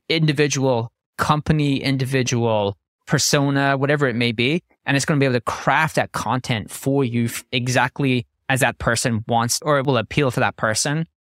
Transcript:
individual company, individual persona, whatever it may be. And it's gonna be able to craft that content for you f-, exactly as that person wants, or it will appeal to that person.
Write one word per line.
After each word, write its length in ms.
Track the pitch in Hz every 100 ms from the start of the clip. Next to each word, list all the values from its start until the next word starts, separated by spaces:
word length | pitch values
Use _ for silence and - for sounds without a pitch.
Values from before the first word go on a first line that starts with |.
| -
individual 840 | 160 156 147 147 139 135 120 117 - _ -
company, 600 | - 151 - 156 143 135
individual 960 | - 135 127 135 123 120 117 107 101 - _ _ -
persona, 680 | 143 - 147 139 139 139 139
whatever 300 | 135 147 139
it 80 | 117
may 160 | 120
be. 320 | 113 120 170 - _ -
And 100 | 139
it's 100 | -
gonna 140 | 151
be 60 | 135
able 100 | 120
to 60 |
craft 540 | - - - 139 156 -
that 160 | 107
content 580 | - - 127 - 117 -
for 320 | - - 139
you 220 | 131 117 117
f-, 180 | - -
exactly 720 | 127 123 127 127 - 143 127 - _ -
as 140 | 131
that 160 | 127 -
person 440 | - 117 127 110 110
wants, 320 | 117 117 -
or 160 | 147 143
it 60 | 131
will 120 | 123
appeal 340 | 107 - 139
to 80 | 120
that 160 | 110 -
person. 500 | 113 107 151 151 160 _